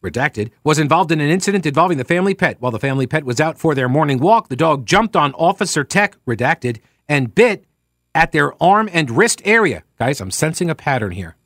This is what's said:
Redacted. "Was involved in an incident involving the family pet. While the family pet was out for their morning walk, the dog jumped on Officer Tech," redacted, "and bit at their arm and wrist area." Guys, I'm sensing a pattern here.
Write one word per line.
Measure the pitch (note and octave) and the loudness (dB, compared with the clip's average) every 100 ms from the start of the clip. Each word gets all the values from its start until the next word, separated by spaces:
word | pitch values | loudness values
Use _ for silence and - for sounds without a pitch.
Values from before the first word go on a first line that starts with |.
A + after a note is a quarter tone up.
Redacted. | F#2 A#2 C#3+ G#2+ G#2 _ | -6 -4 -4 -4 -8 _
"Was | D3 D3+ | -2 0
involved | D3+ D#3+ E3 | 2 2 2
in | E3 | 0
an | D3 | 0
incident | F#3 F#3+ G3 D#3 | 0 0 -2 -2
involving | C#3+ F3+ D3+ | 0 0 0
the | |
family | B2 E3+ F#3+ | 0 0 0
pet. | F#3+ E3+ G#2 | 0 -2 -2
While | B2 | -6
the | A2 | -4
family | C#3 C3+ C3 | -4 -2 -2
pet | D#3 | -4
was | C#3 A#2 | -4 -2
out | D#3 D#3 | -2 0
for | E3 C#3 | -2 0
their | B2+ | 0
morning | C3+ D3+ C3 | 2 2 2
walk, | D#3+ A3+ - | 2 2 0
the | B2+ | -2
dog | E3 C#3+ A#2 | 0 0 2
jumped | F#3 A3 F#3 | 0 2 0
on | D3 | 0
Officer | C3+ E3 G3 G3 - | 2 0 0 -2 -2
Tech," | C3+ F#3+ G3+ _ - | -2 0 -2 _ -6
redacted, | A2 B2 E3 B2 A#2 _ _ _ | -2 0 -2 -4 -8 _ _ _
"and | D3 B2+ - | -2 -2 2
bit | A#3 G3 _ _ _ _ _ | 2 2 _ _ _ _ _
at | - D#3+ | 0 0
their | D#3 C#3+ - | 2 0 2
arm | E3 G#3 A3 | 2 2 2
and | E3+ C#3+ | -2 -2
wrist | A#2 A3+ - F#3+ | 2 2 0 0
area." | A3+ G3 F2 _ _ | 2 2 -2 _ _
Guys, | A#2+ D3 | -4 -4
I'm | F#2+ | -6
sensing | - D#3 D#3+ F3 | -4 -4 -2 -4
a | D#3 | -4
pattern | - C3 G#2 | -2 -2 -4
here. | F2+ E2+ - | -8 -12 -16